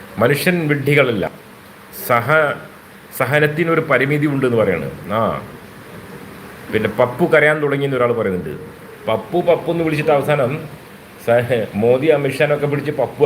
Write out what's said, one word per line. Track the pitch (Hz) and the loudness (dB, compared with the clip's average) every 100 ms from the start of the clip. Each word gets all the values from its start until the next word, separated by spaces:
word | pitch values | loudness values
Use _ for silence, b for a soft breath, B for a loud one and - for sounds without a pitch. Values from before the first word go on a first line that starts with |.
| - - | -12 0
മനുഷ്യൻ | 117 143 - 175 156 | 2 2 0 0 0
വിഡ്ഢികളല്ല, | 147 131 143 131 107 80 - - - - - - - - | 0 2 4 4 0 -4 -8 -20 -20 -20 -20 -20 -8 0
സഹ-, | 120 113 156 147 110 - - - - - - | 0 2 2 2 -2 -10 -20 -20 -20 -10 -4
സഹനത്തിനൊരു | 123 147 151 151 170 165 - | 0 2 2 0 0 0 2
പരിമിതി | 131 139 147 151 | 2 2 0 0
ഉണ്ടെന്ന് | 139 131 117 | 0 2 2
പറയാണ്. | 98 85 69 69 - 107 | 2 0 -4 -10 -6 -2
ആ, | 107 71 60 - - - - - - - - - - - - | 0 -2 -8 -16 -20 -20 -20 -20 -18 -18 -18 -18 -18 -18 -4
പിന്നെ | 107 107 101 | -2 0 0
പപ്പു | 120 123 170 | 0 2 2
കരയാൻ | 156 147 156 147 | 4 4 2 0
തുടങ്ങിയെന്ന് | 139 139 131 | -2 -2 0
ഒരാൾ | 120 113 | 0 0
പറയുന്നുണ്ട്. | 101 92 78 76 - - - - - | 0 -2 -6 -10 -14 -18 -20 -10 -4
പപ്പു, | 110 - 170 175 | -4 -2 -2 2
പപ്പു | 160 - | 2 0
എന്ന് | 170 160 | -2 -2
വിളിച്ചിട്ട് | 151 151 147 | 0 2 2
അവസാനം | 131 147 120 151 - - - - - - - | 2 0 0 -2 -10 -16 -20 -20 -20 -8 0
സ-, | 120 123 123 101 98 | 2 2 -2 -2 0
മോദി | 113 127 151 147 | 2 4 4 2
അമിത്ഷാനൊക്കെ | 139 - 147 147 143 | 2 0 0 0 -2
പിടിച്ച് | 143 143 147 | -2 -4 -4
പപ്പു | 117 - | -4 2